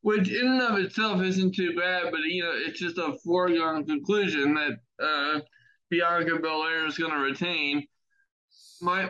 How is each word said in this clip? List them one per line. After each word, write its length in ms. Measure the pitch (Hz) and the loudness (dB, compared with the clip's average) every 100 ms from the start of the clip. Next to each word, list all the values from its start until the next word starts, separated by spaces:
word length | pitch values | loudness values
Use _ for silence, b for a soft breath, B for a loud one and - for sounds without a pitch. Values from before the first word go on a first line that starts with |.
which 280 | 214 214 185 | 0 2 2
in 160 | - 254 | 2 2
and 140 | 262 | 2
of 160 | 247 202 | 2 0
itself 460 | 185 - 220 190 | 0 0 0 2
isn't 320 | 185 185 185 | 2 2 2
too 200 | 185 175 | 2 0
bad, 360 | 170 180 180 170 | 0 -2 0 -2
but, 100 | 160 | -2
you 220 | 156 180 | -2 -2
know, 100 | 170 | -2
it's 240 | 127 151 - | -2 -4 -6
just 200 | 180 175 | -6 -4
a 180 | 165 139 | -4 -4
foregone 600 | 170 180 180 165 160 156 151 | 0 2 2 2 2 -2 -2
conclusion 680 | 147 143 208 190 156 143 | -2 0 2 2 2 2
that, 260 | 151 147 117 _ - | 2 0 -4 _ -6
uh, 380 | 151 147 143 151 147 b b b - | -2 0 0 -2 -4 b b b -4
Bianca 500 | 170 170 170 165 160 | 0 2 2 0 0
Belair 420 | 160 156 160 165 | -2 -2 -2 -2
is 140 | 156 151 | -2 -2
gonna 200 | 165 147 | -2 0
retain. 680 | 139 139 175 165 143 143 143 _ _ _ _ _ _ _ - - | 0 0 -2 -2 0 -2 -4 _ _ _ _ _ _ _ -20 -6
My, 260 | 175 185 185 | -2 0 0